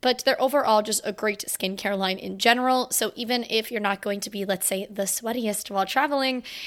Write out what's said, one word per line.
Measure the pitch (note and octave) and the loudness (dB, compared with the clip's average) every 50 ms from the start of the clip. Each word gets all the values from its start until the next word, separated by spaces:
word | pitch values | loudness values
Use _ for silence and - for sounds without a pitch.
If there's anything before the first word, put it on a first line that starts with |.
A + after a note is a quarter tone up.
but | - B3 B3 B3 - | 2 0 0 2 2
they're | C#4 B3+ - B3 | 2 2 4 2
overall | C4 B3 D4 C4+ - A3 G#3+ G#3 | 2 2 2 4 6 4 4 4
just | A3 G#3+ G3+ - | 2 -2 -2 -2
a | G#3+ G3+ | -4 -4
great | - - G#3+ G#3 G3 - | -2 -2 -2 -2 -2 -6
skincare | - - - - F#3+ F#3+ F#3+ - G3 G3+ | -6 -6 -4 -2 -4 -4 -2 -2 -2 0
line | F#3+ F#3+ F#3 F#3+ F#3+ | 0 0 0 -2 -2
in | - G3 F#3+ F#3+ | -4 -8 -6 2
general. | G3 A#3 A#3 B3 B3+ B3+ B3+ B3+ B3 B3 | 4 4 4 6 4 4 4 2 2 0
So | - - - - - | 0 0 0 0 -2
even | - A#3+ A3 B3 B3 A#3 - | -4 -4 -2 -2 -2 -2 0
if | - A3 G#3+ A3 | 0 0 0 0
you're | B3 A3 | -4 -2
not | G#3 G3+ G3 G3 - | 0 0 0 0 0
going | G#3 G3+ G3+ | -2 -2 -2
to | G3 - | -4 -6
be, | - G3+ G3 | -4 -6 0
let's | F#3+ G3 F#3 - | 0 0 0 0
say, | - G3+ F#3+ G3+ - | -2 -2 -2 -4 -6
the | G#3 F#3+ G3 | -4 -4 -2
sweatiest | F#3+ - - - A3 A#3 B3+ A#3 G#3+ G#3 G3+ - - | -2 -2 -4 -2 -2 -2 0 0 0 -2 -2 -4 -4
while | G3+ G3 F#3+ | 0 0 0
traveling, | F#3+ - C4 C#4 D4+ C#4+ C#4 C4+ C4 C4 B3+ A#3+ - - - - | 2 2 2 2 2 2 2 2 2 0 -2 -4 -8 -12 -12 -12